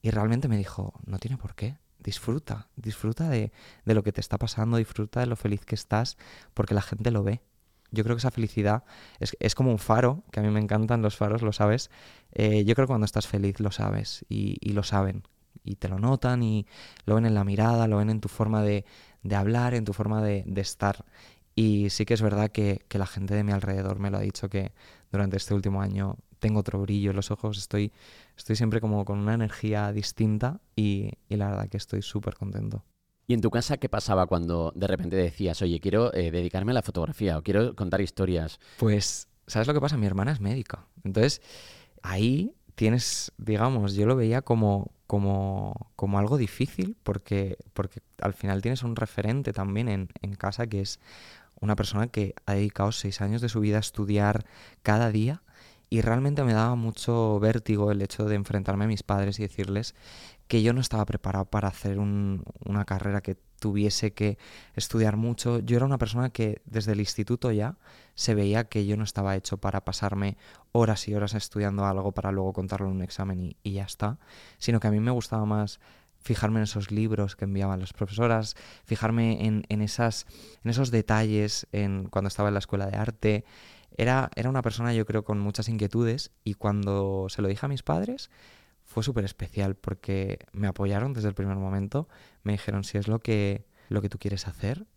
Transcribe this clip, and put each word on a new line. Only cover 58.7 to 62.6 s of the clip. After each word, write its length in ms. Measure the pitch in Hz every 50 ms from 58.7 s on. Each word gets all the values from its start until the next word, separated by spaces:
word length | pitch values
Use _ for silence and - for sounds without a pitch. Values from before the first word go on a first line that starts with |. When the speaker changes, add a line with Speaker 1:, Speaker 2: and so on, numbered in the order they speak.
| 98 98 101
Speaker 1:
a 20 | 110
mis 160 | 110 98 -
padres 360 | - 101 98 98 98 101 104
y 40 | 107
decirles 520 | 101 - - 98 98 98 104 120 - - - - - - - - - - - - _
que 140 | - 113
yo 120 | 107 117 120
no 80 | 131
estaba 240 | 127 - - 110 104
preparado 400 | - - 104 - 98 95 95 95
para 220 | - - 104 101 98
hacer 320 | 95 - - 98 98 98
un, 440 | 101 101 101 101 101 98 95 92 - - - -